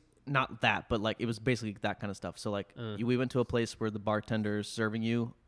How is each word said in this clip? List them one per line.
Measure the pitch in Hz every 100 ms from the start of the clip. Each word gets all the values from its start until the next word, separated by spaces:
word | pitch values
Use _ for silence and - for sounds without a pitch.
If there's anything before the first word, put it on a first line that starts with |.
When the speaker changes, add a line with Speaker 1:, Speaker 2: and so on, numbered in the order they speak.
| _ _ -
Speaker 1:
not | 139 131 117
that, | 117 101 -
but, | 117
like, | 107 104
it | 117
was | 110
basically | 110 120 110 98
that | 104 98
kinda | 101 98
stuff. | 92 -
So, | 110
like, | 101 95 -
Speaker 2:
Mm. | 113 104
Speaker 1:
you, | 117
we | 123
went | 127
to | 127
a | 117
place | 123 117 -
where | 110
the | 107
bartender | 104 107 - 113 107 104
is | 101
serving | - 110 113
you, | 113 117 117 -